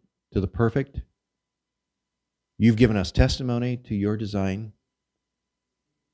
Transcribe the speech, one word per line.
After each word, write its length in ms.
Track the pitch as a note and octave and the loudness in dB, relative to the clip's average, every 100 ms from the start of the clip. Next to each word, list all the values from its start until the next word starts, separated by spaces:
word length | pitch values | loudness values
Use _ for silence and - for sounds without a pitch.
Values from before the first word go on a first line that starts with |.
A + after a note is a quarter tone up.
| _ _ _ | _ _ _
to 80 | G2+ | -4
the 60 | F#2 | -4
perfect. 540 | - A#2 C#3 C#3 - - _ _ _ _ _ _ _ _ _ _ _ _ _ _ - | 0 0 0 -6 -10 -14 _ _ _ _ _ _ _ _ _ _ _ _ _ _ 2
You've 180 | A2+ A2 | 4 6
given 200 | A#2+ G#2+ | 4 2
us 140 | E2+ | -2
testimony 640 | - C3 - B2+ A#2+ B2 B2 | 2 2 2 -4 -2 -2 -6
to 160 | - | -4
your 220 | G#2 G2+ G#2+ | -2 -2 -2
design, 560 | G#2 G2+ F#2+ G2 A2 - _ _ _ _ _ _ _ _ _ _ _ _ _ | -4 -4 -4 -4 -10 -16 _ _ _ _ _ _ _ _ _ _ _ _ _